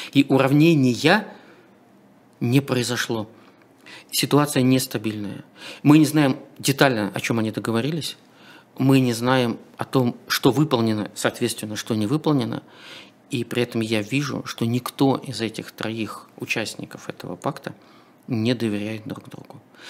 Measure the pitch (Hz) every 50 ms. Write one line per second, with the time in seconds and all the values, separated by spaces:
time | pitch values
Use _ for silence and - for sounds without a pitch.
0 | - - - 139 139 - 139 135 123 135 139 147 156 170 165 143 131 127 120 104
1 | 117 156 190 220 214 - - - - - - _ _ _ _ _ _ _ _ _
2 | _ _ _ _ _ _ _ - - 120 123 139 139 - 127 123 120 107 123 113
3 | - - 120 113 104 - - - - - _ _ _ _ _ _ - - - -
4 | - - - - - 120 - 143 147 143 - 139 127 127 131 131 131 - - 110
5 | 104 110 104 107 104 98 - - - _ _ - - - - - - 143 147 156
6 | 156 139 - 156 147 135 131 - - - - - 123 - 135 139 160 135 123 107
7 | 104 95 95 - - - 120 117 110 110 101 117 107 - 113 113 117 143 165 160
8 | - - - - _ _ _ _ - - - - - _ _ - 127 135 135 135
9 | 131 123 117 110 120 127 131 131 123 117 110 - - - _ - - - - 135
10 | 127 120 - - - - - - - 143 113 135 156 151 143 117 113 113 110 107
11 | 101 - - - - 120 - - 120 113 - - - 107 107 104 - - 120 107
12 | 107 104 139 156 151 160 151 135 117 113 117 - - - - - - - - -
13 | - - _ _ _ - - 120 117 - 113 120 120 117 - 117 110 110 113 107
14 | 104 101 131 139 147 135 113 110 - - - - 120 117 120 123 - - - -
15 | 143 135 127 - - 135 113 104 113 107 - - 107 - - - - 110 110 113
16 | 110 95 - - - _ - - - - - 117 107 101 - - - - - -
17 | - - - - - - - - - 139 - - - - - - - - - -
18 | _ _ _ _ _ - 131 110 110 120 127 113 117 110 104 101 104 107 110 107
19 | 107 - 104 104 - - - - - - - - _ _ _ - - -